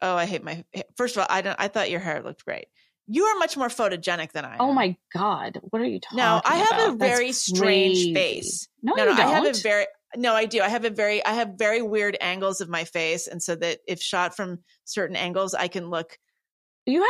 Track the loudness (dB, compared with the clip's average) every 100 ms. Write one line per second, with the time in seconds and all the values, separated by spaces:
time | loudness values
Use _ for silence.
0 | 0 0 0 -4 -6 -12 -12 -12 -10 -4
1 | -2 0 0 0 -2 -2 -2 0 -2 -2
2 | -4 -6 -8 -12 -10 -10 -10 _ _ _
3 | -4 0 2 2 0 -2 -4 0 0 0
4 | -2 -2 -4 -8 -6 -2 2 2 2 -2
5 | _ -2 -2 -2 -4 -10 -6 -2 -2 -4
6 | -6 0 2 4 4 4 4 4 2 2
7 | 2 2 0 -2 0 2 4 4 4 4
8 | 2 2 0 -2 -6 -8 -10 -6 -2 2
9 | 4 6 4 4 2 2 2 2 0 -6
10 | -14 -2 2 2 2 2 2 0 -2 0
11 | 0 2 0 0 -2 0 2 2 0 0
12 | 0 -2 -4 -2 -2 -4 -4 -4 -4 -2
13 | -2 -2 -4 -8 -4 -2 -2 -4 -6 -6
14 | -2 -2 -2 -4 -8 -8 _ _ -10 -6
15 | -4 -4 -2 -2 -2 -2 -4 -4 -6 -6
16 | -6 -14 _ _ _ _ _ _ 0 2